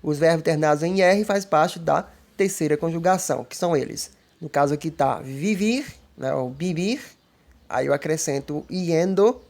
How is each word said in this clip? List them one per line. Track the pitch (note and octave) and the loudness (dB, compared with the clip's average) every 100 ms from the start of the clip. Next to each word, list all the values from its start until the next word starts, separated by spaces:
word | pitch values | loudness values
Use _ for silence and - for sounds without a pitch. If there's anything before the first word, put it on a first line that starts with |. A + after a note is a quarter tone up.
Os | D#3 D3 | -2 2
verbos | D#3+ E3 | 4 2
terminados | D#3 D#3 D3+ D3+ | 2 2 2 2
em | E3 F#3+ | 2 4
I | |
R | F3+ G3+ | 4 4
faz | G#3 G3+ | 2 -2
parte | G3 D#3 E3 E3+ | 2 2 2 0
da | E3 D3+ F#3+ - _ - | 0 0 -2 -18 _ -2
terceira | F#3+ F#3 D3+ D3+ | -2 0 0 0
conjugação, | E3 E3 E3+ F#3 - C#3+ | -2 -2 2 0 0 -4
que | - - | -6 -4
são | F3 D#3 | 0 0
eles. | - - - _ _ _ | -2 -8 -12 _ _ _
No | D#3 | -6
caso | - C#3+ | 0 0
aqui | D3 D#3+ | 0 -6
tá | D3+ C#3 A2 | -2 -2 -2
vivir, | C3 C3+ F3 G#3 G#3 B3+ C#4+ - _ - | -8 -6 -2 0 0 0 -4 -16 _ -10
né, | C3 | -4
ou | C#3+ B2+ | -4 -4
vivir, | C3+ F3+ E3 F#3 C4+ - _ _ _ _ _ _ | -6 -4 -2 -2 -4 -8 _ _ _ _ _ _
aí | B2 C3+ | -4 0
eu | |
acrescento | C#3+ E3 D#3 - C#3 C3+ D3+ - | -2 -2 -4 -2 -4 -4 -8 -6
iendo | F#3 F3 E3 F3+ F#3+ G#3 B3 | -6 0 2 2 4 4 2